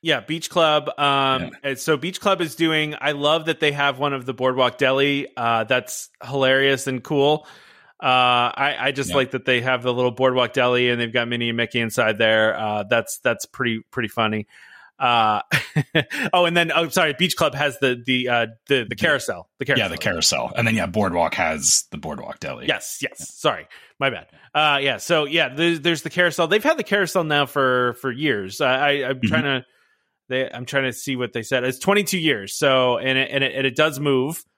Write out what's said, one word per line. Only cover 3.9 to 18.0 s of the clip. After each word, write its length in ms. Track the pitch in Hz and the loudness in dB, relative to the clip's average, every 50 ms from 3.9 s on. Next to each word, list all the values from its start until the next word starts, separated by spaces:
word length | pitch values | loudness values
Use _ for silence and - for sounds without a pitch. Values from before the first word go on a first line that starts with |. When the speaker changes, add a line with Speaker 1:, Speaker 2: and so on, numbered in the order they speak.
| 135 127 | 0 0
Speaker 1:
one 140 | 143 143 139 | -2 -2 -2
of 120 | 135 123 | -4 -6
the 80 | 127 127 | -6 -6
Boardwalk 440 | 110 127 131 127 131 127 123 120 - | 0 0 0 2 4 2 2 2 2
Deli. 500 | 139 127 131 135 139 143 143 139 139 - _ | 2 2 4 4 2 2 2 -2 -4 -8 _
Uh, 260 | - 117 117 117 113 | -4 0 0 2 0
that's 460 | 110 110 131 127 127 - - - - - _ _ - | 2 2 0 0 0 -4 -12 -12 -12 -16 _ _ -14
hilarious 640 | 120 135 139 135 131 131 135 139 139 139 127 - 139 | -6 -2 0 2 4 4 4 4 2 2 0 -2 -4
and 160 | 131 127 - | -6 -6 -4
cool. 420 | - 156 143 139 143 151 151 151 - - - - - - - _ - _ _ | -2 2 4 4 4 2 0 -2 -14 -20 -20 -20 -20 -20 -20 _ -20 _ _
Uh, 480 | - 135 127 127 127 123 123 120 120 120 - | 0 2 4 4 4 4 4 4 2 0 0
I, 200 | - 139 143 143 - | 0 -2 -2 0 -2
I 140 | 127 139 | -2 -4
just 180 | 139 135 135 90 | -2 -2 -4 0
Speaker 2:
Yeah. 60 | 85 | 0
Speaker 1:
like 140 | 143 131 127 | 0 0 0
that 120 | - 127 - | -2 -6 0
they 160 | - 127 120 | 0 0 0
have 220 | 117 131 131 123 | 2 0 -2 0
the 100 | 120 127 | 0 -2
little 180 | 123 120 127 123 | 0 2 0 0
boardwalk 420 | 117 107 131 131 127 127 123 117 | 0 2 2 2 4 2 0 0
deli 360 | - 135 123 123 123 123 123 123 | 2 2 2 4 4 4 2 2
and 100 | 120 120 | 2 0
they've 120 | 117 113 | -2 -2
got 160 | 110 123 120 120 | 0 -2 0 0
Minnie 200 | 120 120 120 117 | -2 -2 -2 -2
and 80 | 117 | 0
Mickey 240 | 113 117 110 - 123 | -2 -2 -2 0 -2
inside 380 | 117 113 - - 117 110 110 104 | -2 -2 0 2 2 2 2 2
there. 400 | 113 110 110 110 110 110 101 - | 4 4 4 4 4 2 2 0
Uh, 240 | 110 107 104 104 101 | -2 -4 -2 -4 -2
that's, 340 | 98 120 117 113 - - - | 0 0 0 0 -2 -10 -4
that's 260 | _ 123 117 113 - | _ -2 -2 -2 -6
pretty, 340 | - - - 131 120 113 110 - _ | -14 -8 -4 -4 -2 -2 -4 -8 _
pretty 180 | - 131 117 104 | -6 -6 -6 -4
funny. 380 | - - 113 107 107 107 104 _ _ - - - - - - - _ _ | -2 -2 0 0 0 -4 -6 _ _ -20 -20 -20 -20 -20 -20 -20 _ _
Uh, 420 | 135 127 120 117 110 107 107 104 - _ - 135 - - - 151 - | 0 2 4 4 4 2 2 0 -2 _ -6 -6 -6 -4 -4 -4 -4
<laughs> 460 | _ _ 165 143 - - - 254 196 | _ _ -2 -2 -2 -6 -6 -4 0
oh, 120 | - 180 175 | 2 2 2
and 120 | 170 170 | 2 2
then, 140 | 175 170 165 | 2 0 2
oh, 160 | 147 160 170 151 | 0 -2 -2 0
sorry, 260 | - 190 170 156 143 - | 0 2 2 2 2 0
Beach 180 | 185 175 - | 0 -2 0
Club 180 | - 170 151 127 | 0 0 0 0
has 240 | 139 147 143 131 - | 0 -2 -2 -2 0
the, 240 | - 131 123 123 | 0 0 0 0